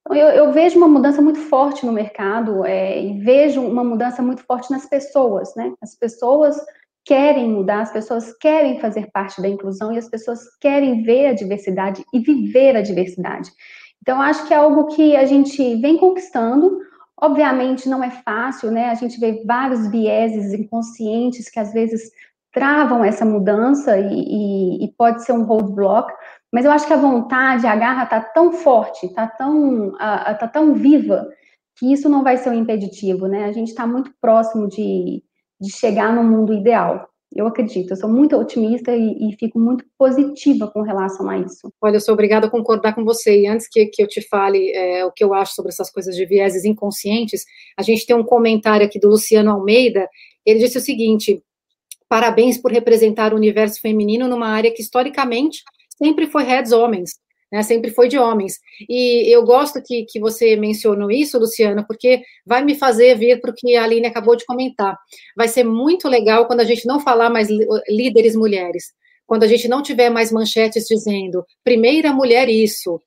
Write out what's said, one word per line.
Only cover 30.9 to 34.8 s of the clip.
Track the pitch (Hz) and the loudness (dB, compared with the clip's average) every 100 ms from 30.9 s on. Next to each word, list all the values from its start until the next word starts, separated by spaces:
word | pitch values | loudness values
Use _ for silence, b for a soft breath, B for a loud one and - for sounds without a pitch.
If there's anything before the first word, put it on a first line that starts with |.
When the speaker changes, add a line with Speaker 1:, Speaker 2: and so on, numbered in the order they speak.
| 294 208 196 - B B B _ _ | 4 2 -2 -4 B B B _ _
Speaker 1:
que | 247 | 0
isso | 277 294 | 2 2
não | 285 | 2
vai | 262 254 | 2 0
ser | 262 | 0
um | |
impeditivo, | 233 226 220 196 - 190 185 190 | -2 -2 -4 -6 -8 -6 -4 -4
né? | 196 | -4
A | 208 | -6
gente | 214 226 | -6 -8
tá | - 233 | -6 -6
muito | 247 277 _ | -4 -6 _
próximo | 233 226 226 226 208 | 2 2 2 -4 -6
de, | 202 | -6